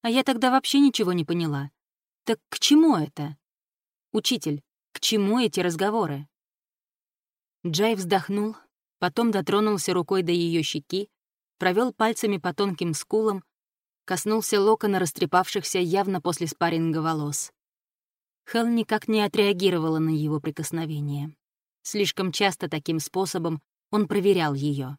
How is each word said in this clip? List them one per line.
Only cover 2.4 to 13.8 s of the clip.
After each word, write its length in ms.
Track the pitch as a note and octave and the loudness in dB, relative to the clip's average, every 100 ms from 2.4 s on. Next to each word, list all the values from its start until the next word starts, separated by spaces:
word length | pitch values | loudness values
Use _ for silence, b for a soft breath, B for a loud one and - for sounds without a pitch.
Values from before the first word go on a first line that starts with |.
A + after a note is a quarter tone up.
| _ | _
к 100 | - | -4
чему 380 | - D4 D#4+ G#3+ | 4 6 8 4
это? 400 | D3 - D3 D3 _ _ _ _ _ _ _ | 0 -6 -10 -10 _ _ _ _ _ _ _
Учитель, 500 | A3 - B3 - D3 _ _ _ | -4 -2 -2 -2 -6 _ _ _
к 80 | - | -6
чему 400 | - A3 G3 A#3 | 0 2 2 2
эти 200 | A#3 - | 2 0
разговоры?» 680 | F3+ E3 G3 A3 F3+ C#3 D3 _ _ _ _ _ _ _ _ _ _ _ _ _ F3+ | -2 0 0 0 -2 -4 -10 _ _ _ _ _ _ _ _ _ _ _ _ _ -6
Джай 280 | D#3 G#3+ A3 | 0 0 0
вздохнул, 600 | F3+ F#3+ D#3+ G3+ G#3+ A3 _ _ _ _ | 0 -2 -2 -4 -4 -6 _ _ _ _
потом 320 | F3+ F#3+ A#3 | -4 0 0
дотронулся 640 | G3+ E3 G3+ G#3+ G#3 - | 0 0 2 2 0 0
рукой 300 | F3+ E3+ F#3+ | -2 0 0
до 100 | E3+ | 0
её 300 | F3 E3+ E3 | 0 2 0
щеки, 480 | D3+ D#3 C#3+ F#3 G#3 _ _ _ _ _ | -2 -6 -6 -6 -6 _ _ _ _ _
провёл 340 | F#3 F3+ B3 | 0 2 0
пальцами 460 | - A3 A3 A3 G3 | 0 0 0 -2 -2
по 160 | F3 | -4
тонким 400 | E3 G3+ F3 E3+ | -2 -4 -2 -4
скулам, 500 | D3+ - G#3+ A3 G3 - _ _ _ | -4 -2 0 0 -2 -8 _ _ _